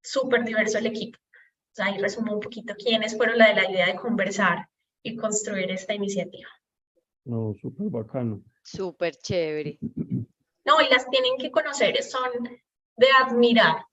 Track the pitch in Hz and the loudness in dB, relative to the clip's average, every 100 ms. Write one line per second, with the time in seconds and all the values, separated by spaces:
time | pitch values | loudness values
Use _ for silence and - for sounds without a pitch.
0 | - 269 254 233 226 220 214 220 233 220 | -4 -2 0 0 0 -2 0 0 -2 -4
1 | - - _ _ _ _ _ - 196 190 | -10 -14 _ _ _ _ _ -6 -4 -2
2 | 208 233 214 208 - 214 - 202 247 220 | -4 -2 -4 -4 -6 -12 -12 -6 -2 0
3 | 220 226 226 233 220 196 190 185 180 185 | -2 0 0 6 6 6 0 0 0 -2
4 | 233 196 196 202 190 170 - _ _ _ | -4 -2 -2 0 0 0 -6 _ _ _
5 | - 226 214 214 - 196 185 190 - 208 | -12 -6 -4 -4 -4 -6 -4 -6 -6 -6
6 | 202 202 170 - - _ _ _ _ _ | -4 -4 -6 -12 -20 _ _ _ _ _
7 | _ _ - 117 110 104 - - 208 123 | _ _ -8 -4 -4 -6 -12 -8 -6 -6
8 | 110 135 120 104 _ _ - - 190 - | -6 -4 -4 -6 _ _ -18 -10 -10 -4
9 | 170 - - 185 160 151 147 147 - - | -6 -6 -4 -2 -2 -4 -8 -8 -10 -8
10 | - 131 - _ _ _ - 622 285 254 | -6 -6 -6 _ _ _ 2 4 6 2
11 | 254 262 254 262 302 311 302 277 202 - | 2 0 0 -2 -2 -2 -2 0 0 0
12 | - 262 254 240 240 - _ _ _ - | -4 -4 -4 -6 -10 -12 _ _ _ 4
13 | 262 269 254 233 240 233 175 160 - | 8 8 6 4 6 6 4 2 -6